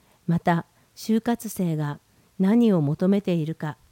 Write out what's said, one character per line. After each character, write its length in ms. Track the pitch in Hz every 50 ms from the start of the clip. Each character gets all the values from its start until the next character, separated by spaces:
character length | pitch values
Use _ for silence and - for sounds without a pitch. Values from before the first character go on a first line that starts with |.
| _ _ _ _ -
ま 140 | - 165 170
た、 240 | - 180 170 165 - _ _ _ _ _ _
就 240 | - - - 220 226
活 300 | - 240 240 - - 208
生 260 | - - 185 170 160
が 240 | 151 151 147 147 160 _ _ _ _ _ _ _ -
何 320 | 190 190 226 240 240 220
を 80 | 190 165
求 280 | 147 139 156 - 185 185
め 120 | 202 202
て 120 | 202 190
い 140 | 175 170 151
る 80 | 156 160
か、 220 | - 170 151 - _ _ _